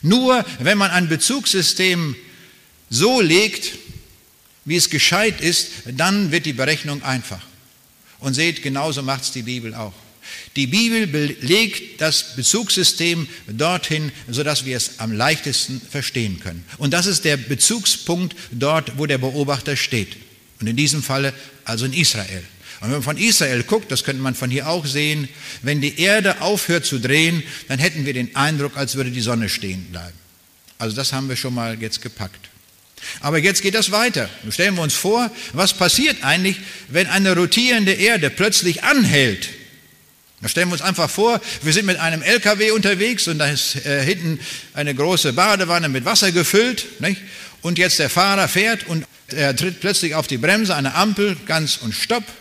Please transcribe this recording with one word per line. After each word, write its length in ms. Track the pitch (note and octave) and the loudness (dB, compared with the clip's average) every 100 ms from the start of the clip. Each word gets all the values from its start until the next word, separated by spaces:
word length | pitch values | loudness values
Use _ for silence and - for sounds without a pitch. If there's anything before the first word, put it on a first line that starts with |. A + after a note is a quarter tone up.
Nur 420 | D3 A3+ B3+ B3 G3+ B2 | 4 4 4 2 2 -2
wenn 200 | B2+ G#3 | 2 2
man 120 | G3 | 4
ein 200 | F3 F3 | 2 2
Bezugssystem 1040 | D#3 - C#4 A3 F#3+ E3 - F#3 F3 D#3+ B2+ - - - - _ _ _ | 2 0 0 0 2 2 2 2 2 -2 -6 -14 -20 -20 -20 _ _ _
so 320 | A#2 G3 B3+ | 2 4 4
legt, 520 | F3+ E3+ G#3+ - - - - - - - _ _ _ _ - | 6 6 4 0 -8 -10 -16 -18 -20 -20 _ _ _ _ -2
wie 100 | E3+ | 0
es 140 | - | 2
gescheit 500 | D3+ - F3+ A3 - | 2 2 4 2 0
ist, 280 | E3 E3+ - - - B2+ | 0 0 -2 -8 -12 0
dann 340 | E3+ G3+ F#3+ | 2 2 2
wird 120 | D#3+ | 0
die 80 | D3+ | -2
Berechnung 500 | B2+ C3 D#3 D3 C#3+ | -2 0 -2 -4 -8
einfach. 380 | C#3 C3 A2 F#2+ - - - _ _ _ _ - | -4 -4 -6 -14 -14 -20 -20 _ _ _ _ -10
Und 160 | C3+ | -4
seht, 280 | C3+ E3 D#3 | 0 0 0
genauso 400 | C#3+ C3+ D#3 C#3 | -4 -2 -2 -4
macht's 300 | C3+ C3+ B2+ | -4 -4 -4
die 100 | C3 | -6
Bibel 320 | A#2+ B2 A2+ | -8 -8 -8
auch. 200 | A2+ G#2+ F#2 - - - - - | -10 -10 -12 -20 -20 -18 -18 -10
Die 120 | - C3+ | -2 0
Bibel 400 | F#3 A#3 A3+ G#3 | 2 2 2 0
be-, 280 | D3+ D3 - | 0 -2 -4
legt 600 | B2+ F#3+ A3 - - - | 2 2 2 -2 -12 -4
das 360 | D#3 D3+ - A#2+ | 0 0 -4 -2
Bezugssystem 920 | B2 G#3 A3+ - E3+ - E3+ E3+ C#3+ - - | 0 0 0 2 2 2 -2 -2 -4 -10 -12
dorthin, 640 | G#2+ D#3 F3+ - D#3 D3+ - - | -2 0 0 -2 -4 -4 -8 -8
sodass 380 | A#2+ D3 C#3+ B2+ | -4 -2 -2 -2
wir 100 | B2 | -4
es 220 | - - | -4 -6
am 140 | A2+ | -6
leichtesten 680 | G#2+ B2+ D#3+ - B2 - C3 | 0 2 2 0 -2 -4 -6
verstehen 600 | - C#3+ C3 C3 A2 F2 | -8 -8 -6 -4 -4 -4
können. 240 | F#2 E2+ E2+ - | -8 -12 -14 -4
Und 160 | D3 | 0
das 140 | E3+ F3+ | 0 2
ist 180 | F3 | 0
der 140 | D#3+ C#3+ | 0 0
Bezugspunkt 960 | A#2+ C#3 - A#3 F#3+ - - F3 F3+ - - | -2 0 2 2 0 -2 0 -2 -2 -6 -12
dort, 460 | A#2+ C3+ D#3+ D3 B2+ | -2 2 2 0 -4
wo 80 | D3 | 0
der 120 | C3+ | 0
Beobachter 580 | C3 C#3 C#3+ C#3 B2+ C#3 | 0 -2 -2 -2 -2 -2
steht. 400 | - A#2+ F#2+ - - - - _ | -2 -2 -4 -8 -20 -20 -20 _
Und 60 | A2 | -4
in 100 | A#2 | 0
diesem 260 | D3 D3+ | 2 0
Falle 300 | C3 C3+ C#3 C3+ - - | -2 -2 -2 -4 -18 -16
also 220 | - A2+ C3 | -8 -4 -2
in 80 | |
Israel. 500 | C#3 D#3 A2+ F#2+ F#2+ F2 F#2 - - | 0 0 0 -6 -10 -14 -20 -20 -10
Und 80 | G#2+ | -4
wenn 80 | C#3+ | -4
man 60 | |
von 140 | B2+ D3+ | -2 -2
Israel 460 | A3 G#3+ D3 B2 | 2 2 2 0
guckt, 280 | A#2+ F3 - | 0 -2 0
das 140 | C3 | -4
könnte 180 | - C3+ | -4 -4
man 120 | C3 | -4
von 160 | B2 B2 | -4 -4
hier 180 | C3 D3+ | -4 -2
auch 180 | F3 D3 | -4 -2
sehen, 420 | C#3 D3+ D3+ C3+ - - - | -2 0 -2 -4 -10 -16 -8
wenn 180 | B2+ D3 | -2 0
die 180 | C#3 D3 | -2 0
Erde 440 | F3+ G#3+ G3+ - | 2 4 2 0
aufhört 420 | E3 G#3 - E3+ | 0 0 0 0
zu 140 | - C3+ | 0 -2
drehen, 440 | A#2+ D3 D#3+ E3+ C#3+ - - | 2 4 4 0 -4 -12 -6
dann 100 | C3+ | 0
hätten 260 | E3+ D#3+ | 0 0
wir 80 | C#3 | -4
den 240 | B2+ A#2+ C#3 | -2 -4 0
Eindruck, 400 | C#3+ D#3 C#3+ C#3 | 0 0 -4 -4
als 180 | C#3 | -4
würde 160 | C3+ B2+ | -2 -4
die 100 | B2 | -2
Sonne 280 | A2+ A#2 G#2+ | -2 -2 -2
stehen 380 | - G2+ F#2 F2+ | -4 -6 -8 -10
bleiben. 300 | F2 E2+ E2+ _ _ _ _ - - | -12 -14 -18 _ _ _ _ -20 -8
Also 160 | A2+ | -6
das 180 | G#2+ C3+ | -4 -4
haben 140 | C3+ C3+ | -4 -4
wir 60 | B2 | -4
schon 180 | C3 | -4
mal 260 | B2 A2+ A2+ | -4 -4 -6
jetzt 220 | A2 - | -6 -8
gepackt. 460 | A#2+ - G2 - - - _ _ _ - - - | -10 -10 -12 -12 -20 -20 _ _ _ -18 -14 -8
Aber 180 | C#3+ D#3+ | 0 2
jetzt 240 | E3+ F#3 | 4 2
geht 120 | G3 | 0
das 160 | G#3+ G3+ | 0 2
weiter. 380 | G#3 A#3+ D#3 G#2 - | 2 2 0 -4 -6
Nun 100 | G#2+ | -8
stellen 220 | G2+ F#3+ | 0 2
wir 80 | F#3 | 2
uns 100 | D#3+ | 0
vor, 380 | - F#3 A3+ A#3+ - - | 0 2 2 0 -4 -10
was 180 | - G3 | 0 0
passiert 500 | - F3+ - D4 C4 | 2 2 4 2 2
eigentlich, 340 | C3+ E3 F#3 F#3+ - - - | 2 2 2 -2 -8 -16 -4
wenn 180 | C#3 F3+ | 0 2
eine 280 | F#3+ F#3+ | 4 4
rotierende 580 | F3+ F3 - B3 A#3+ G3 | 4 4 4 4 4 4
Erde 360 | F#3+ G3+ A3+ D3 | 4 4 4 2
plötzlich 560 | - G3+ - F3+ E3 | 2 2 2 2 0
anhält? 640 | - C#4+ G#3+ D3+ B2+ F#2+ - - - - - _ _ _ _ _ | 2 4 6 6 4 2 -6 -12 -20 -20 -20 _ _ _ _ _
Da 60 | A#2 | -4
stellen 200 | - F3+ | 0 0
wir 60 | |
uns 80 | F3 | 0
einfach 260 | E3+ F3+ D#3+ | -2 0 0
vor, 320 | - A3 A#3 - - | 2 2 2 -2 -4
wir 100 | D3 | 0
sind 140 | E3 G3+ | 2 2
mit 120 | F3 | 0
einem 220 | E3 D#3+ | 0 0
L 200 | D3+ A3+ | 2 4
K 180 | G#3 G#3 | 4 4
W 140 | G#3+ | 4
unterwegs 540 | A3 G#3+ F#3+ G#3+ A#3+ - | 4 2 2 2 0 -2
und 120 | D#3 | 0
da 80 | D3 | 0
ist, 400 | C#3+ - C3+ D3 | 0 -2 -4 -2
äh, 180 | C#3+ | 0
hinten 340 | C3+ F#3+ E3 D3 - - - | 0 0 -2 -4 -6 -12 -12
eine 200 | - D3 | -6 -4
große 380 | C3+ D3+ F3+ D3+ | 0 2 2 2
Badewanne 560 | B2+ G3 G3+ F3+ E3+ D#3+ | 2 4 4 2 2 0
mit 160 | C3 | -2
Wasser 260 | C#3 G#3+ G3 | 0 2 4
gefüllt, 720 | F3 D#3 G3 A#3+ A#3+ - - | 2 4 4 4 0 -8 -4
nicht? 220 | D#3 F#3+ - - - - | -4 -4 -8 -18 -20 -10
Und 160 | E3 E3+ | -4 2
jetzt 200 | F3+ - | 2 2
der 120 | D3 | 2
Fahrer 380 | - F#3+ G3 F3 | 2 4 4 2
fährt 380 | F#3 G#3+ A3+ - | 2 2 0 -2
und 200 | E3 - - - | -6 -6 -16 -12
er 280 | B2+ C#3 B2+ | -2 0 0
tritt 240 | F3+ E3+ | -2 -2
plötzlich 340 | F3+ G3 E3+ | -2 0 0
auf 120 | D#3 - | -2 -2
die 120 | C3 | -2
Bremse, 360 | D3 G#3 G#3+ | 2 2 2
eine 200 | D#3+ C3+ | 0 0
Ampel, 440 | B2+ G#3 G3+ G3+ E3+ - | 2 2 2 0 0 -2
ganz 320 | D#3+ D3+ - | 0 0 -2
und 160 | A#2 | -4
stopp. 300 | G#2 - A#3 G#3 - | -4 0 -2 -2 -18